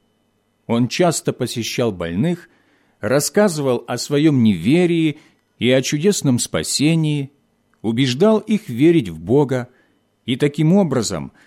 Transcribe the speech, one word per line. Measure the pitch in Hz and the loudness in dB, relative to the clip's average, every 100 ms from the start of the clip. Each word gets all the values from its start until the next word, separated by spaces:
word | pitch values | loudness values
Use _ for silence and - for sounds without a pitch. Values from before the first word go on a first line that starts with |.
| _ _ _ _ _ _ - | _ _ _ _ _ _ -4
Он | 117 123 | -2 -2
часто | - 175 - - | 0 0 0 -4
посещал | - 120 120 107 - 117 | -6 -6 -6 -6 -4 -4
больных, | 92 85 87 160 170 - _ _ _ _ _ | -4 -4 -2 -2 -4 -10 _ _ _ _ _
рассказывал | 104 143 - 202 208 151 135 120 - | -2 -2 0 2 0 0 -2 -2 -4
о | 120 | -10
своем | - 143 156 135 | -4 0 2 4
неверии | 110 95 160 170 180 170 160 - _ _ _ - | 4 2 2 2 2 2 -2 -4 _ _ _ -4
и | 120 | 0
о | 131 | 0
чудесном | - 147 196 196 143 123 | 0 -2 0 0 0 0
спасении, | - 85 78 - 147 165 156 147 139 _ _ _ _ _ | -2 -6 -4 0 0 2 0 -4 -6 _ _ _ _ _
убеждал | 107 117 135 127 214 214 | -4 0 0 2 2 2
их | - 208 - | 0 -4 -4
верить | 117 160 170 95 | 2 4 4 0
в | 80 | -6
Бога | 85 135 139 131 117 _ _ _ _ _ - | 0 2 2 -2 -6 _ _ _ _ _ -6
и | 123 | -2
таким | 147 156 156 | -2 0 2
образом | 202 170 123 101 85 65 - | 2 2 -2 -4 -6 -10 -16